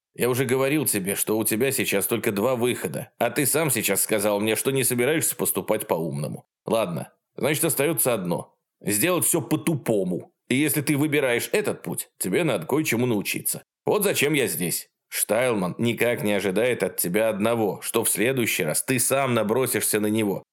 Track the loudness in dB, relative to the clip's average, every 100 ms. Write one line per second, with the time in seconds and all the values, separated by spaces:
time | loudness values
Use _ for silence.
0 | _ -2 0 0 0 2 2 0 0 -2
1 | -2 -4 0 0 0 0 0 0 0 0
2 | 0 0 0 0 0 2 0 -2 -4 -6
3 | -8 -2 0 0 0 2 0 0 0 0
4 | 0 0 2 2 0 0 0 0 0 2
5 | 2 2 -2 -2 -2 -2 -2 -2 0 -2
6 | -2 -4 -6 -8 -16 _ -2 0 0 -4
7 | -10 _ _ -4 -2 0 0 0 0 0
8 | 0 0 -2 -4 -6 _ _ _ -4 0
9 | 2 2 2 0 0 -2 0 -2 0 0
10 | 0 -4 -8 _ -2 0 2 0 0 0
11 | 2 2 2 0 0 0 0 -4 -6 -8
12 | -8 -6 -2 0 2 0 0 -2 0 0
13 | 0 0 -2 -4 -4 -6 -10 _ 0 0
14 | 2 2 2 2 0 0 -4 -4 -8 _
15 | -10 -4 0 2 2 0 -2 0 0 2
16 | 0 0 0 0 2 2 2 0 -2 -2
17 | 0 2 2 2 0 2 0 -2 -2 0
18 | 0 0 0 2 0 0 -2 -2 0 0
19 | 2 0 2 0 2 0 0 0 0 0
20 | 2 0 0 -2 -6